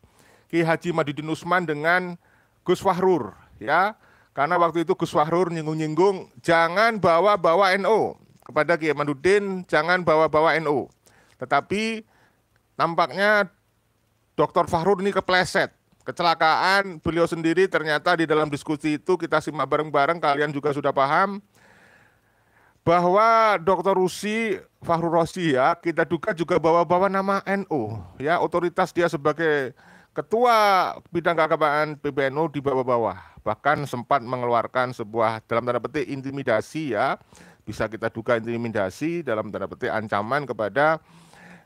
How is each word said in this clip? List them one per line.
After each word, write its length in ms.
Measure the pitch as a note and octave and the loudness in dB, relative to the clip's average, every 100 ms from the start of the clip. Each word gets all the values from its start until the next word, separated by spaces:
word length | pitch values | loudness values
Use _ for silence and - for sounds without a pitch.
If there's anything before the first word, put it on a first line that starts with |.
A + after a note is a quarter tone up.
| _ _ _ _ _ | _ _ _ _ _
Ki 100 | E3 | 0
Haji 320 | E3 D#3+ F3 | 2 0 0
Madudin 400 | E3 D3 D3 D#3 | -2 -2 -4 -8
Usman 320 | D#3 E3+ F3+ | -8 -2 0
dengan 540 | E3 D3 D#3 F3+ F3+ F3 _ _ _ _ - | 0 -2 0 0 -2 -10 _ _ _ _ -2
Gus 160 | F3+ | 0
Fahrur, 480 | G3 F3 F#3+ E3+ G#2 - _ - | 0 2 2 2 -2 -12 _ -10
ya. 400 | G#2+ D#3 G3+ A3 _ _ _ - | 0 2 0 -4 _ _ _ -2
Karena 240 | D3 F3 | 0 2
waktu 240 | E3+ E3 | 2 2
itu 80 | E3 | -2
Gus 160 | F#3 E3 | -2 0
Fahrur 400 | F3 D3+ E3+ F3 | 0 2 0 0
nyinggung-nyinggung, 800 | E3 D3+ D#3 D#3 D#3 G3 F#3+ - - | -4 -6 -4 -2 2 2 2 -8 -6
"Jangan 560 | - E3 E3 F3+ A3+ A3 | 0 2 4 2 0 2
bawa-bawa 720 | F3 E3 G3 G#3 E3+ E3+ G3 | 2 4 4 2 2 4 4
N 160 | G3 F#3+ | 2 2
U." 320 | G#3+ A#2 - _ _ | 2 0 -6 _ _
Kepada 320 | - D3+ D3+ E3+ | -4 0 0 0
Ki 160 | D#3+ | 0
Madudin, 720 | C#3+ D3 C#3 F3 G#3 G3+ F#3 | -2 -2 0 2 2 0 -6
"Jangan 400 | F3 D#3 D#3+ F3+ | -2 0 2 0
bawa-bawa 480 | E3+ D#3 D#3+ D3+ D#3+ D3+ | 2 2 4 2 2 2
N 80 | D3+ | 0
U." 240 | C#3+ F#2+ _ _ _ _ - | -2 -4 _ _ _ _ -16
Tetapi 640 | B2+ C#3 F#3 G3 A3 A3 - _ _ _ _ _ _ - | -2 -2 0 -4 -4 -6 -12 _ _ _ _ _ _ -4
tampaknya 720 | D#3 E3+ E3+ D#3+ G3+ G#3 G3 _ _ _ _ _ _ _ _ - | -2 0 -2 0 2 2 0 _ _ _ _ _ _ _ _ -2
Doktor 320 | D3 F#3 D#3+ | 0 2 0
Fahrur 320 | F3 E3 G3 | 0 0 0
ini 120 | G3 | 0
kepleset. 600 | F#3+ - F#3 E3 F#3+ C#3 _ _ _ | -2 0 0 2 0 -2 _ _ _
Kecelakaan 960 | - C3 F3 E3 D#3+ C3+ F3 G3 G3 D#3+ | -12 -2 0 2 2 4 2 2 0 -4
beliau 260 | E3+ E3 | -4 0
sendiri 400 | E3 E3 D#3+ E3 F#3+ | 0 0 0 2 2
ternyata 480 | E3+ D#3 D3+ E3 F3 | 0 0 0 0 0
di 80 | D#3+ | 2
dalam 240 | D#3 D3+ | 0 0
diskusi 500 | D3+ - D3+ D#3 D3+ | -4 -6 -4 -2 -2
itu, 140 | - F3+ | -2 -2
kita 180 | E3 D#3 | 0 -2
simak 300 | D#3 D3+ E3 | -2 -6 -2
bareng-bareng, 480 | D3 D#3 D3 C#3 E3+ | -2 0 0 0 0
kalian 320 | D#3 C#3+ D3 | 0 0 -2
juga 240 | C#3+ D3+ | -2 -4
sudah 160 | C#3+ C#3 | -2 -2
paham 480 | C#3+ C3+ D#3 G3 G3+ - _ _ _ _ _ _ _ _ _ _ _ _ _ | 0 2 2 0 -2 -14 _ _ _ _ _ _ _ _ _ _ _ _ _
bahwa 800 | - F3 F3 G3 A3+ A3+ A3 F#3+ | 0 2 4 4 4 4 4 2
Doktor 320 | E3 F3+ F3 | 0 0 0
Rusi, 640 | F#3 F#3 - G#3 G#3+ A3+ - - _ | 0 0 -2 -4 -2 -2 -6 -10 _
Fahrur 400 | - E3 E3 E3 | -2 -2 0 0
Rosi, 320 | D#3+ F#3+ E3 | 0 -2 0
ya, 240 | B2 C#3 E3+ | 2 2 0
kita 240 | E3 D#3+ | -2 -2
duga 320 | E3 E3+ - | -2 -2 -4
juga 240 | E3+ D#3+ F3 | -4 -2 0
bawa-bawa 480 | D#3+ E3+ D#3+ F3+ G3 | 2 2 2 2 0
nama 320 | F#3+ G3 G3 F#3+ | 0 -2 -2 -2
N 160 | G3 F#3+ | -4 -4
U, 240 | D3+ G#2+ A2 F2+ - | -4 -4 -8 -14 -8
ya, 240 | C#3 E3+ | -2 0
otoritas 480 | E3 F3 F3 F3+ F3+ | 0 -2 -2 -2 -2
dia 160 | - E3+ | 0 -2
sebagai 680 | D#3+ D3+ D3 E3 D3 C3 - - - _ | 0 -2 0 0 0 -2 -10 -20 -20 _
ketua 840 | - D3 A3 B3 A3+ G#3 F#3+ C#3+ - - | -12 -4 0 4 4 4 4 0 -4 -8
bidang 240 | E3+ E3 E3 | -4 0 2
keagamaan 560 | D#3 D#3+ D3+ D3 D3+ | 2 2 2 2 -2
P 160 | D3 D3 | -4 -6
B 160 | C3+ C3+ | -2 -2
N 80 | |
U 160 | C#3 E3 | 0 -4
dibawa-bawa. 880 | C#3+ C#3 C3 B2+ A#2+ A2 F#2 - - - | -4 -2 -2 0 0 0 -4 -14 -10 -6
Bahkan 400 | G#2+ D3 D3+ C#3 | -2 0 0 -2
sempat 400 | B2 A2+ C#3 A2+ | -6 -2 -2 -2
mengeluarkan 640 | B2+ A#2+ A#2+ G#2+ B2+ B2+ | -4 0 0 0 -2 -2
sebuah, 480 | B2 G#2+ A2+ A2 A2+ - | -4 -6 0 0 0 -2
dalam 160 | A#2 A#2+ | -2 -2
tanda 120 | A#2+ | -4
petik, 320 | A#2 D3 A2+ | -4 -6 -6
intimidasi, 880 | C3+ C3+ C#3 C3 A2 - D#3 D#3 G#2+ | -8 -8 -6 -2 -2 -2 -8 -4 -2
ya. 160 | C3 F#3 _ - - _ | -2 -4 _ -20 -20 _
Bisa 240 | - A2 A2 | -12 -6 -6
kita 240 | A2 - | -4 -6
duga 280 | A#2 A2+ A#2 | -4 -2 -2
intimidasi, 840 | A2+ A#2 A#2 G#2+ F#2+ - D3+ E3+ | -2 -6 -4 -4 -4 -4 -6 -6
dalam 320 | C#3 A2 G#2+ | -4 -4 -6
tanda 160 | F#2+ F#2+ | -8 -10
petik, 200 | - A#2 | -6 -4
ancaman 560 | G#2+ G#2+ G#2 G#2+ C#3 C3+ | -4 -2 -4 -2 -4 -4
kepada 520 | A2 G#2+ G#2 D#3 D#3+ _ - _ - - - | -6 -4 0 0 0 _ -20 _ -20 -20 -20